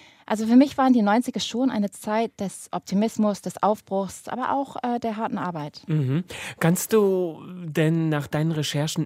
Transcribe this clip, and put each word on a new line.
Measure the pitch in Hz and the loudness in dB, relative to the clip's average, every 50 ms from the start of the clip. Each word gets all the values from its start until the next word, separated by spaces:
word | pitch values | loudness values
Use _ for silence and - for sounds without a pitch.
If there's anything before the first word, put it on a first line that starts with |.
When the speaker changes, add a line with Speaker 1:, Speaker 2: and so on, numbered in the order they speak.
| - - - _ _ | -20 -20 -20 _ _
Speaker 1:
Also | - 220 214 220 220 | -4 -2 -2 2 6
für | 240 | 8
mich | 254 285 277 - - | 8 8 8 4 2
waren | 262 262 | 4 6
die | 254 247 208 | 6 6 6
neunziger | 202 208 240 247 - - 208 | 4 4 2 2 0 -4 -6
schon | - - - 226 262 262 | -6 -4 -2 -2 0 0
eine | - 220 202 202 | 0 0 -2 -2
Zeit | - - - 214 214 220 233 220 - - | -4 -8 -6 -2 -2 0 -2 -2 -4 -6
des | 208 185 - - - - | -8 -8 -8 -10 -12 -10
Optimismus, | - 180 - - 190 196 214 226 - - 214 208 202 - - | -10 -10 -6 -2 0 0 0 0 0 0 0 0 0 -2 -6
des | 185 - - | -10 -6 0
Aufbruchs, | - 196 214 - - - 196 196 196 185 - - - - | 0 0 0 0 -2 -4 -4 -4 -4 -4 -8 -12 -12 -10
aber | - 233 254 - | -8 -6 -4 -2
auch, | - 269 277 - - - | -2 -2 -2 -4 -6 -6
äh, | - 247 240 240 | -4 -4 -4 -2
der | - 226 214 | -4 -4 -4
harten | 214 226 - 233 190 | -4 -4 -4 -4 -4
Arbeit. | - 180 170 160 147 151 - - - | -4 -6 -6 -6 -8 -10 -10 -12 -6
Speaker 2:
Mhm. | - 160 156 139 127 131 165 185 - - - - - - - | -2 0 0 0 0 0 -2 -4 -6 -10 -12 -12 -14 -4 0
Kannst | - 160 180 180 - - | 2 2 2 2 0 2
du | 220 220 208 196 190 185 180 170 156 - - 165 180 180 175 165 | 2 4 4 4 2 0 0 -2 -6 -8 -12 -14 -14 -12 -10 -6
denn | 147 - 156 156 165 165 160 160 | -2 0 2 2 2 2 2 0
nach | 156 147 139 | 0 -2 -2
deinen | - - 151 156 165 | -2 -2 -2 0 0
Recherchen | 165 156 147 - - 147 147 156 - 170 151 | 0 -2 -2 -2 -2 -2 -2 -2 -2 -4 -4